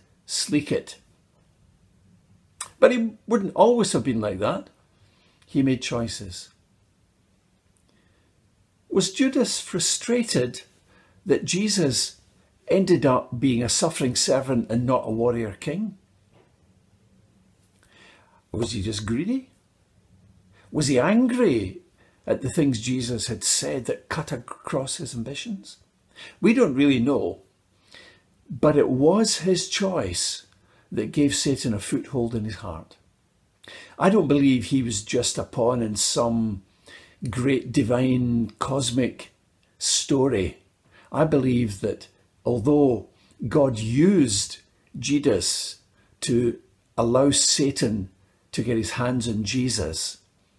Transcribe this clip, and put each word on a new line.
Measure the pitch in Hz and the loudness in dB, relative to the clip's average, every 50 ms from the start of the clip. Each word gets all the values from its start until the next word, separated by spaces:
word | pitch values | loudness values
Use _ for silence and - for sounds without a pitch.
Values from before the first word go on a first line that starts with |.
| _ _ _ _ _ | _ _ _ _ _
sleek | - - - - - 147 147 147 - | -8 -6 -6 -4 0 0 -2 0 0
it. | - 80 - - - - _ _ _ _ _ _ _ _ _ _ _ _ _ _ _ _ _ _ _ _ _ _ _ _ _ _ _ _ _ _ _ - - - - - | -4 -4 -4 -6 -20 -20 _ _ _ _ _ _ _ _ _ _ _ _ _ _ _ _ _ _ _ _ _ _ _ _ _ _ _ _ _ _ _ -16 -16 -14 -2 2
But | 262 - 254 | 4 4 4
he | 240 226 220 - - _ | 2 -2 -4 -6 -10 _
wouldn't | - 233 220 196 165 - | -2 -2 -2 -2 -2 2
always | - 196 233 240 233 196 - - | 4 4 4 6 2 2 0 0
have | 151 110 | -2 -2
been | 135 117 113 | -2 -2 -2
like | 107 104 95 92 | -2 -4 -4 -2
that. | 104 120 170 208 - - _ _ _ _ _ _ _ _ _ _ _ _ _ _ _ | -2 -2 -2 -4 -8 -12 _ _ _ _ _ _ _ _ _ _ _ _ _ _ _
He | _ - 147 131 | _ -2 0 2
made | 135 131 123 - | 2 0 -2 -4
choices. | - 127 117 117 107 - - 104 92 90 - - - _ _ _ _ _ _ _ _ _ _ _ _ _ _ _ _ _ _ _ _ _ _ _ _ _ _ _ _ _ _ _ _ _ _ _ _ _ _ _ _ _ _ _ _ _ _ _ - | -6 -4 -4 -4 -6 -8 -10 -12 -14 -14 -16 -16 -20 _ _ _ _ _ _ _ _ _ _ _ _ _ _ _ _ _ _ _ _ _ _ _ _ _ _ _ _ _ _ _ _ _ _ _ _ _ _ _ _ _ _ _ _ _ _ _ -2
Was | - 196 185 - - | 0 0 0 0 0
Judas | - 262 269 - 285 226 - - - | 2 0 2 4 2 0 0 -2 -6
frustrated | - - - 175 - - - - - - 233 247 233 - - 143 123 131 - - - _ _ _ _ _ _ _ _ _ _ _ - | -8 -6 -4 -2 -2 0 -2 -2 -2 0 0 0 0 0 0 0 0 -2 -4 -12 -18 _ _ _ _ _ _ _ _ _ _ _ 0
that | 196 135 - - | 0 0 0 2
Jesus | - - 185 214 214 196 196 160 135 120 - - - - _ _ _ _ _ _ _ _ _ _ - | -2 -2 0 0 0 2 2 2 2 2 0 -2 -4 -6 _ _ _ _ _ _ _ _ _ _ 2
ended | 175 190 190 170 175 135 131 | 2 2 4 4 4 4 4
up | 139 127 - - - 127 117 | 4 2 2 0 -4 -8 -2
being | 139 135 123 117 120 | 0 0 2 2 0
a | 117 | 0
suffering | - - 175 160 - - 147 123 120 | 0 0 0 0 0 0 -2 -2 0
servant | - - - 131 135 135 135 131 117 - - | 0 0 2 2 0 0 0 0 -2 0 0
and | 113 120 123 | -2 -2 0
not | 131 131 - - | 2 0 0 0
a | 110 | -2
warrior | 110 113 117 123 117 117 113 104 95 - | -2 0 2 0 0 0 -4 -6 -8 -8
king? | - 156 151 190 220 196 - - _ _ _ _ _ _ _ _ _ _ _ _ _ _ _ _ _ _ _ _ _ _ _ _ _ _ _ _ _ _ _ _ _ _ _ _ _ _ _ _ - - - _ _ _ _ _ _ _ - | -8 -6 -6 -4 -6 -6 -8 -12 _ _ _ _ _ _ _ _ _ _ _ _ _ _ _ _ _ _ _ _ _ _ _ _ _ _ _ _ _ _ _ _ _ _ _ _ _ _ _ _ -20 -20 -20 _ _ _ _ _ _ _ -6
Was | 101 120 - | -6 -6 -4
he | 117 107 92 | -4 -4 -4
just | 110 104 101 110 | -4 -6 -6 -4
greedy? | 101 117 131 175 208 254 269 254 _ _ _ _ _ _ _ _ _ _ _ _ _ _ _ _ _ _ _ _ _ _ _ _ - | -4 -4 -2 -2 -2 -4 -4 -6 _ _ _ _ _ _ _ _ _ _ _ _ _ _ _ _ _ _ _ _ _ _ _ _ -8
Was | - 147 147 | -4 -2 0
he | 131 139 123 | 2 2 2
angry | 127 175 214 233 262 240 247 247 240 185 127 110 98 95 - - _ _ _ _ _ _ _ _ - | 4 4 4 4 4 2 2 2 2 2 2 2 -2 -4 -8 -12 _ _ _ _ _ _ _ _ -4
at | - 113 - - | -4 -4 -2 -2
the | 127 | -4
things | - 175 151 139 123 107 | 0 2 2 2 2 0
Jesus | 113 127 127 127 120 120 123 107 - - | -2 -4 -4 -2 -2 -4 -4 -6 -4 -6
had | 113 95 - | -8 -4 -2
said | - - - 143 143 147 131 113 | -2 -2 0 -2 -4 -6 -6 -4
that | - - - - - | -4 -6 -6 -6 -8
cut | - 160 151 - - | -8 -8 -6 -6 -8
across | 120 - - - - - - - 139 135 131 - | -10 -10 -14 -18 -14 -10 -6 -4 -4 -4 -4 -8
his | - 165 120 131 | -8 -10 -10 -8
ambitions? | 117 113 127 143 - - 240 202 190 - - - _ _ _ _ _ _ _ _ - - - - - | -8 -8 -8 -8 -10 -8 -8 -10 -10 -10 -16 -20 _ _ _ _ _ _ _ _ -20 -20 -20 -12 0
We | - 208 233 | 2 4 4
don't | - 233 160 127 | 4 4 2 4
really | 131 143 143 135 120 | 4 4 4 4 4
know, | 117 139 139 107 95 87 92 - - _ _ _ _ _ _ _ _ _ - - - - _ _ _ _ _ _ _ - | 4 2 2 0 0 -2 -4 -6 -14 _ _ _ _ _ _ _ _ _ -20 -20 -20 -20 _ _ _ _ _ _ _ -14
but | 165 117 - 151 147 | -6 2 2 4 6
it | 143 - - | 6 4 4
was | 131 127 139 156 185 214 226 220 - - | 4 4 4 4 4 4 4 2 0 -2
his | 156 185 185 175 - - | 0 0 0 0 -2 -4
choice | - - 202 190 180 156 110 92 85 - - - - - - _ _ _ _ _ _ _ _ - | -4 -4 -2 -2 -2 -2 -4 -4 -4 -4 -4 -4 -6 -8 -14 _ _ _ _ _ _ _ _ -10
that | - 113 107 107 - | -6 -6 -6 -4 0
gave | 156 143 135 139 | 2 2 2 2
Satan | - - 151 135 - - 131 107 | 0 0 0 0 0 -2 -2 -4
a | 101 | -4
foothold | - - - 127 - - - 127 117 113 120 | -4 -4 -6 -6 -6 -4 -4 -4 -4 -2 -4
in | 110 104 | -4 -6
his | 110 104 | -6 -8
heart. | - - 92 82 82 - _ - _ _ _ _ _ _ _ _ _ _ _ _ _ _ - - - - - - | -10 -10 -12 -12 -12 -14 _ -20 _ _ _ _ _ _ _ _ _ _ _ _ _ _ -20 -20 -20 -20 -20 -6
I | - 147 190 | 2 2 4
don't | 208 214 165 | 4 4 4
believe | 131 143 143 139 139 131 123 98 | 4 4 4 6 4 4 4 0
he | - 139 135 123 | 0 0 0 0
was | 117 107 - - | 0 -4 -6 -6
just | - - 123 117 - - - | -2 -2 0 0 0 -2 -4
a | 104 | -8
pawn | - - 135 113 120 127 120 117 | -8 -2 0 0 0 2 0 -2
in | 107 104 | -4 -2
some | 101 - - - 147 120 117 117 113 113 110 101 95 - _ _ _ _ - - - - - _ - - 120 | -2 -2 0 0 0 0 2 2 0 0 -2 -4 -6 -10 _ _ _ _ -20 -20 -20 -20 -20 _ -8 -8 -6
great | 101 131 123 139 135 120 - 123 | -4 0 0 2 2 2 0 0
divine | 113 143 117 104 120 123 131 131 127 127 123 120 120 117 113 101 - - | 0 0 2 2 2 2 2 2 2 2 2 2 2 0 0 -2 -4 -8
cosmic | - - 131 139 127 117 120 135 123 98 - - - - _ _ _ _ _ _ _ _ _ - | -6 -4 -2 -2 -2 0 0 0 0 0 -2 -8 -20 -20 _ _ _ _ _ _ _ _ _ -6
story. | - - - - - - 147 135 131 139 120 98 90 - - - _ _ _ _ _ _ _ - - - - | -4 0 0 0 0 0 2 2 2 2 2 0 0 -2 -4 -10 _ _ _ _ _ _ _ -20 -20 -8 0
I | 131 160 | 0 2
believe | 156 156 139 127 131 123 120 120 107 98 - - | 2 2 2 2 2 2 2 0 -2 -4 -4 -4
that | 104 - - - - _ _ _ _ _ _ - | -4 -6 -6 -10 -20 _ _ _ _ _ _ -4
although | - 123 117 101 147 147 147 143 131 117 101 - - _ _ _ _ _ - - | -4 -2 0 2 2 4 6 6 4 2 0 -4 -12 _ _ _ _ _ -10 -8
God | 113 - 156 139 131 117 107 | 0 2 4 4 4 2 -2
used | 113 113 120 139 165 196 208 175 135 113 101 101 - - - - _ _ _ _ _ _ - - | -4 -2 2 4 4 6 6 6 4 2 2 -2 -4 -6 -8 -16 _ _ _ _ _ _ -16 -10
Judas | 117 135 143 147 143 139 107 90 - - - - - - - - _ _ _ _ _ _ _ - - | -4 0 0 2 2 2 2 2 0 -2 -4 -4 -6 -8 -12 -16 _ _ _ _ _ _ _ -10 -4
to | - 123 120 123 117 113 - _ _ _ _ _ _ - - | 0 2 2 2 2 -2 -4 _ _ _ _ _ _ -4 -2
allow | 120 117 123 127 139 143 | 0 2 4 4 4 4
Satan | 139 - - - - - 143 139 135 - - 113 107 101 95 - _ _ _ _ _ _ _ _ | 4 2 2 2 2 2 0 0 0 0 -2 -2 -2 -2 -6 -8 _ _ _ _ _ _ _ _
to | - - 110 | -6 -6 -4
get | 120 113 | -2 -2
his | 113 107 107 - | -2 -2 -4 -4
hands | 127 123 123 127 127 110 120 | -2 -2 -2 -2 -2 -2 -2
on | 107 107 107 | -4 -4 -4
Jesus, | 101 127 131 127 127 110 107 82 78 80 - - - - - _ _ _ _ _ _ _ | -2 -2 -2 -2 -2 -2 -2 -4 -4 -4 -6 -8 -8 -10 -12 _ _ _ _ _ _ _